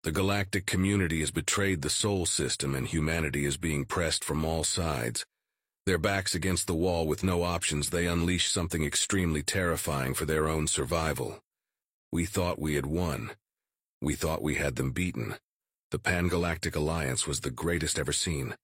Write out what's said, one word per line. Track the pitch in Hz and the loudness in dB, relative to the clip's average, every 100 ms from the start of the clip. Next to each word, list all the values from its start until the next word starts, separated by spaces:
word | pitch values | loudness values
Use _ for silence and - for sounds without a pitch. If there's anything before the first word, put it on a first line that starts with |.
The | 85 | 0
galactic | 80 95 101 98 98 - | 2 4 2 0 -2 0
community | 92 95 101 87 80 | 2 4 4 2 2
has | 73 | 0
betrayed | - - - 98 90 | -2 0 0 2 0
the | 73 | 0
Sol | - 107 98 82 | 0 0 0 0
system | - 67 - 69 | 0 -2 -2 -2
and | 67 60 | -2 0
humanity | 82 78 82 76 71 71 | 0 2 0 0 0 0
is | 69 | 0
being | 85 71 67 | -2 -2 -2
pressed | - 82 - | -2 0 0
from | - 78 | -2 0
all | 78 80 | 0 0
sides. | 76 - 82 69 58 60 - _ _ _ _ _ - | 0 0 0 0 -2 -4 -10 _ _ _ _ _ 0
Their | 87 | 2
backs | 98 98 95 | 2 2 0
against | 87 92 90 - | -2 0 0 0
the | |
wall | 82 90 85 80 | 0 2 2 0
with | 73 | 2
no | 92 90 | 2 2
options, | 87 85 - 76 73 | 2 0 0 -2 0
they | 87 87 | 0 2
unleash | 85 87 90 - | 2 2 2 2
something | - 85 85 | 0 0 0
extremely | 73 - - 98 87 76 | 0 0 0 2 2 0
terrifying | - 98 87 78 - 71 65 | 0 0 0 0 -2 -2 -2
for | 65 76 | -2 0
their | 78 78 | 2 2
own | 78 76 | 2 0
survival. | - 67 82 80 67 58 - _ _ _ _ _ _ _ | -2 0 0 0 -2 -4 -8 _ _ _ _ _ _ _
We | 85 87 | -2 -2
thought | - 87 - | 0 -2 0
we | 76 | 0
had | 73 | 0
won. | 67 82 85 65 57 - _ _ _ _ _ _ | 0 0 0 -2 -6 -12 _ _ _ _ _ _
We | 73 | -4
thought | 69 80 80 | 0 -2 0
we | 76 - | 0 0
had | 71 64 | 0 0
them | 65 | -2
beaten. | 65 90 - 53 - _ _ _ _ _ | 0 -2 -2 -6 -8 _ _ _ _ _
The | - | -4
Pan-Galactic | - 87 87 85 87 82 - 78 | 0 2 2 2 0 0 -2 0
Alliance | 76 82 69 64 - | 0 0 0 -2 -2
was | 67 | -2
the | - | -4
greatest | 62 82 85 80 - | -2 -2 0 0 -2
ever | 69 | -2
seen. | 73 - 76 65 - | -2 0 -2 -4 -8